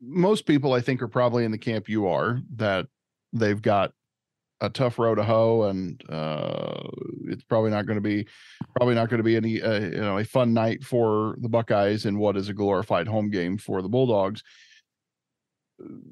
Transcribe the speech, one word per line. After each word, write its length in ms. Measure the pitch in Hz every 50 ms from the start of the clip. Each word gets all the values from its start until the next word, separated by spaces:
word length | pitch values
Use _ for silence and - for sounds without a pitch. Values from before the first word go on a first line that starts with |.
| 123
most 420 | 120 147 185 175 196 214 208 -
people, 300 | - 156 147 135 143 131
I 80 | 123 120
think, 180 | - 131 120
are 80 | 123 110
probably 380 | - 127 123 123 117 123 117
in 40 | 113 110
the 40 |
camp 320 | 113 - - 113 110 - -
you 180 | 107 110 104 92
are, 320 | 82 67 76 104 120 127 - - 135
that 300 | 107 113 104 98 92 87 - _ _ _ _ _ _ _ _ -
they've 300 | 113 113 104 104 104 107
got 300 | 117 104 101 92 80 - _ _ _ _ _ _ _ _ _ _ _ _ -
a 80 | - 101
tough 300 | - - 135 123 117 -
row 160 | 117 113 110
to 80 | 107 104
hoe, 400 | 110 117 113 113 113 117 113 107
and, 420 | 101 98 95 95 90 - - - -
uh, 720 | 76 78 78 78 76 - 50 50 50 50 50 50 50 50 50 - - - - - - - - -
it's 160 | - - -
probably 260 | - 120 113 110 110
not 160 | 107 104 101
gonna 160 | 104 110 104 101
be, 240 | 107 104 104 98 - - - - - - - - - -
probably 180 | - 123 123 120
not 140 | 117 117 110
gonna 140 | 123 117 110
be 140 | 113 113
any, 260 | 113 110 113 110 101 -
uh, 180 | 110 110 104
you 200 | 107 90 - -
know, 180 | 107 104 98 98
a 60 | 110
fun 280 | - - 131 123 120 113
night 320 | 113 110 113 110 - 139
for 520 | - - 120 117 110 107 107 107 107 92 -
the 80 | 123 117
Buckeyes 560 | 113 117 117 - 117 104 101 101 107 107 -
in 140 | 110 101 104
what 180 | 104 104 98
is 140 | 98 95 98
a 20 | 101
glorified 560 | 104 104 101 101 90 92 - 104 90 85 110
home 220 | 110 110 104 104
game 260 | 101 95 87 87 95
for 240 | 107 - - 101 95
the 80 | 92 95
Bulldogs. 540 | 113 127 131 123 113 101 95 95 107 - - _ - - - _ - - _ _ _ _ _ _ _ _ _ _ _ _ _ _ _ _ _ _ _ - - - - - - -